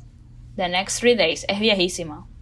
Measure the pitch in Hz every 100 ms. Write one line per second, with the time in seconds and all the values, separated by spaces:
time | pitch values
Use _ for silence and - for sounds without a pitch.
0 | - - - - - - 180 180 196 -
1 | 240 233 165 143 - 196 220 196 180 180
2 | 165 156 - -